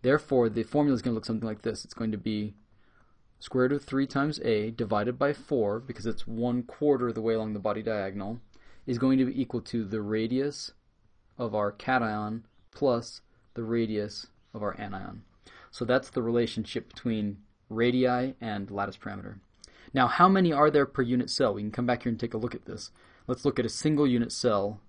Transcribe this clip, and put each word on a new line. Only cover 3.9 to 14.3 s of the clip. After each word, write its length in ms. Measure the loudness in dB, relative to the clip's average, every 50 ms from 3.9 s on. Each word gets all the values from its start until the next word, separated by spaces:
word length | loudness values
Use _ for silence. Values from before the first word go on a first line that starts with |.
| 0 0 0
times 320 | 0 0 0 0 0 -2 -2 0
A 260 | 2 2 2 0 -2
divided 480 | -2 -4 -2 0 2 0 2 0 0 2
by 140 | 2 0 0
four, 480 | -2 -4 -2 0 0 2 2 0 -2
because 240 | -6 -8 -12 -6 -4
it's 220 | -4 -2 -2 -2
one 360 | -2 -2 -2 -2 0 0 -2 -4
quarter 460 | -6 -6 0 2 4 4 4 2 0
of 60 | -2
the 80 | 0 0
way 100 | 0 0
along 220 | 0 0 -2 -4
the 40 | -2
body 240 | -2 -2 -2 -2 -2
diagonal, 600 | -2 -2 -2 -2 -4 -6 -6 -6 -6 -8 -10 -12 -18 _ -20 -20 -20 -20 -14 -6
is 120 | -4 -2 0
going 200 | 2 4 4 4
to 80 | 4
be 140 | 2 2 -2
equal 200 | -4 -2 -2 -6
to 240 | -6 -4 -4 -4 -4
the 160 | -2 -4 -4
radius 720 | -2 0 0 0 0 0 0 0 0 -2 -4 -6 -12 -12 -14 _ _ _ _ _ _ _ _ _ _ _ _
of 180 | -6 -6 -4 -2
our 160 | 0 0 0
cation 760 | -2 -4 -4 0 0 0 0 0 -2 -4 -4 -4 -6 -8 -10 _ _ _ _ _ _
plus 480 | 0 2 2 2 2 -2 -8 -16 -20 _ _ _ _ _ _ _
the 80 | -10 -6
radius 680 | -2 0 0 0 0 -2 -4 -4 -6 -8 -14 -16 -18